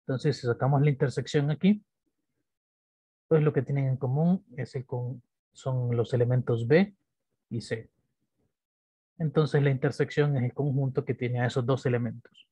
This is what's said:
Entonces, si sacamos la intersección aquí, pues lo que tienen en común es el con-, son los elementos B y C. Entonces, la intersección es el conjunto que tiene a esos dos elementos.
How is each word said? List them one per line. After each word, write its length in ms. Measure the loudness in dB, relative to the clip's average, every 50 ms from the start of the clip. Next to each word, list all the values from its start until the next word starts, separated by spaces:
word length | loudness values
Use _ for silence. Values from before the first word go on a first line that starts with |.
Entonces, 380 | _ -6 -6 -2 -2 -2 -2 -2
si 80 | -2
sacamos 340 | -4 -2 0 0 2 2 4
la 80 | 2 2
intersección 600 | 2 2 -2 -2 -2 -6 -8 -2 -2 0 0 0
aquí, 340 | -2 2 4 2 2 2 _ _ _ _ _ _ _ _ _ _ _ _ _ _ _ _ _ _ _ _ _ _ _ _ _ _ _ _ _ _
pues 140 | 2 4
lo 100 | 4 2
que 100 | 0 0
tienen 240 | -2 -2 -2 -2 0
en 100 | 0 -2
común 480 | -2 -2 -2 0 0 2 2 0 0 _ _ -12
es 180 | -12 -10 -8 -8
el 120 | -10 -8
con-, 360 | _ -8 -6 -6 -8 -10 -12 _ _ _ _ _ _
son 440 | _ -10 -6 -4 -2 -2 -2 0 0
los 180 | 0 0 0 0
elementos 520 | 0 2 2 2 0 2 0 -2 -2 2
B 280 | 4 4 4 4 4 -2 _ _ _ _ _ _ _ _ _ _ _
y 100 | -8 -8
C. 300 | -6 -6 -8 -8 -8 -16 _ _ _ _ _ _ _ _ _ _ _ _ _ _ _ _ _ _ _ _ _ _ _ _ _ -6
Entonces, 440 | -6 0 2 2 0 2 2 2
la 80 | 2 2
intersección 680 | 2 2 0 -2 0 0 -2 -2 2 0 2 2 2
es 80 | 0 0
el 100 | -2 -2
conjunto 500 | -2 -2 0 0 0 -2 0 -2 -4 -4
que 100 | -4 -4
tiene 260 | -4 -2 -4 -2 0
a 60 | -2
esos 180 | 0 0 -2 0
dos 220 | 0 0 0 0
elementos. 600 | -2 -2 0 -2 -4 -8 -10 _ -20 _ _ _ _